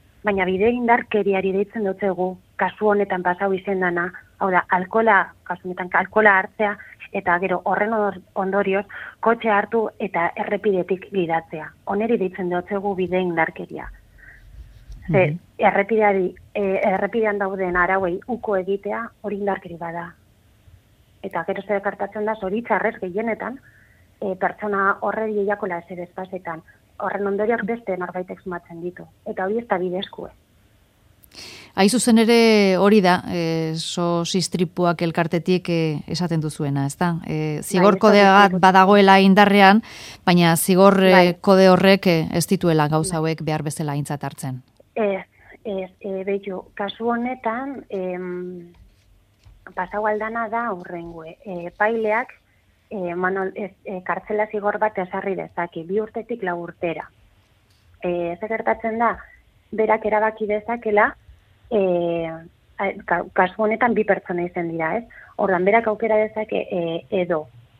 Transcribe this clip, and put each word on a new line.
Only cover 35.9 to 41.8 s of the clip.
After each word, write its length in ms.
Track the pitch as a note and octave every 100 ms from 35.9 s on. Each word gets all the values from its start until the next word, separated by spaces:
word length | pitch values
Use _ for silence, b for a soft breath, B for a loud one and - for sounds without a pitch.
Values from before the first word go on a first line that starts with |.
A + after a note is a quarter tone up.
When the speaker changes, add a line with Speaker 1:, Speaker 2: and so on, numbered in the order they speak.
| D3+ -
Speaker 2:
esaten 320 | E3 F3 E3
duzuena, 460 | D3+ - D3 C#3 C#3
ez 100 | -
da? 180 | F3 E3 -
Eh, 340 | D#3 D#3 D3+
zigor 300 | - F3+ G3 F#3+
Speaker 1:
Bai, 40 |
Speaker 2:
kode 220 | G#3+ G3+
Speaker 1:
sos 60 | G3
Speaker 2:
bat 200 | G3 G3
Speaker 1:
istripu- 80 | F3+
Speaker 2:
badagoela 600 | F#3 F#3+ F#3+ G3+ G3 F#3+
indarrean, 600 | G3 F#3+ G3+ G3+ F#3+ G#3+ - B B B -
baina 300 | F3 E3+ E3
zigor, 480 | - F3+ G3 F#3+
eh, 80 | F#3
Speaker 1:
Bai. 220 | F#3 F3 E3+
Speaker 2:
kode 280 | - F#3+ F#3+
horrek, 360 | F3+